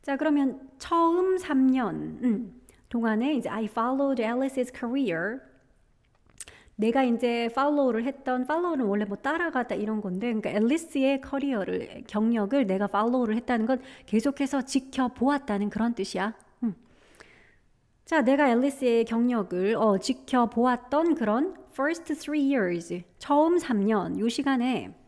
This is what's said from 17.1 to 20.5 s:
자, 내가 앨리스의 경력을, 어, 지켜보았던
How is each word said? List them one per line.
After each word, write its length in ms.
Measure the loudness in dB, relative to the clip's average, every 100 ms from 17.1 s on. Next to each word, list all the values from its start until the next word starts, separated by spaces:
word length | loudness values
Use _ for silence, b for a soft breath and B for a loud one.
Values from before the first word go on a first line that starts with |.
| b b b b b b _ _ _ -2
자, 160 | 2
내가 280 | 4 4 4
앨리스의 560 | 4 2 0 2 2 2
경력을, 680 | 2 2 0 -2 0 0 2
어, 220 | 2 2
지켜보았던 1160 | 0 -4 0 2 2